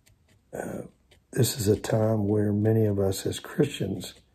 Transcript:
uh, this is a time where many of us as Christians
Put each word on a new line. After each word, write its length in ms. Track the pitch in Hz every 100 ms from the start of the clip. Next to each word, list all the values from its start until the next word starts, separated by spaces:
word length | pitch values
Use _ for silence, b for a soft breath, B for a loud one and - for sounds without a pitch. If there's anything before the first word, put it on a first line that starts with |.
| _ _ _ _ _
uh, 300 | - - - - _ _ _ _
this 260 | - 120 135
is 100 | 101
a 80 | 101
time 520 | - 113 110 110 101
where 240 | 107 104
many 340 | 104 107 110 107
of 120 | 101
us 280 | 98 95 -
as 140 | -
Christians 720 | - - 139 - 95 92 - - _